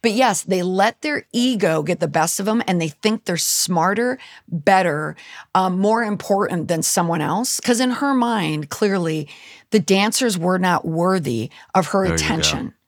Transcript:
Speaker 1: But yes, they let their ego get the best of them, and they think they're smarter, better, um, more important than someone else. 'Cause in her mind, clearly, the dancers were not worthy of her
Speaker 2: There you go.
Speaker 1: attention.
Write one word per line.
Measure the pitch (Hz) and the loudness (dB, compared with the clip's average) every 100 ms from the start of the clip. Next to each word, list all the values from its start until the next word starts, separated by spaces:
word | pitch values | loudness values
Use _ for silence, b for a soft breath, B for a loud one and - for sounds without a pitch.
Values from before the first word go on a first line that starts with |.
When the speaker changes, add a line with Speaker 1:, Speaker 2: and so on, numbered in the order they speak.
Speaker 1:
But | 233 | 0
yes, | 214 254 262 | 2 2 0
they | - 185 | -2 -2
let | 180 185 208 - | 0 2 0 0
their | 302 294 - | -6 -6 -4
ego | 233 247 226 185 160 | 0 0 2 2 0
get | 151 175 | 0 -2
the | 165 | 0
best | 143 165 - | 0 0 0
of | |
them, | 202 220 - | -2 -2 0
and | 180 | 0
they | 160 | -2
think | - 214 220 | -2 -2 -2
they're | - 170 | -4 -4
smarter, | - - - 175 170 202 247 254 B B _ | -2 -2 0 2 2 2 -2 -4 B B _
better, | 170 147 190 180 151 151 165 B B B | -2 4 4 4 0 -4 -10 B B B
um, | 185 185 180 | 0 0 2
more | 202 226 | 2 2
important | 226 202 - 196 202 175 156 | 0 -4 -2 0 0 -2 -2
than | 170 | -2
someone | 160 - 170 165 | 0 0 0 0
else. | 147 175 254 - | 0 -2 -2 -4
'Cause | - 233 | 0 0
in | 254 | 0
her | 240 277 | 0 0
mind, | 262 240 220 160 151 147 | 0 0 0 0 -2 -6
clearly, | - 208 190 165 156 147 B B B B | -2 0 2 0 -2 -6 B B B B
the | 220 | 0
dancers | 165 190 208 214 247 180 | 4 2 2 2 0 0
were | 170 185 | 0 2
not | 180 170 | 2 0
worthy | - 160 175 190 147 113 110 B B | 0 0 2 2 0 -4 -4 B B
of | 190 165 | 0 2
her | 202 | 0
Speaker 2:
There | 190 | 2
you | 165 | 0
go. | - | 0
Speaker 1:
attention. | 165 151 156 - - | 0 0 -2 -8 -14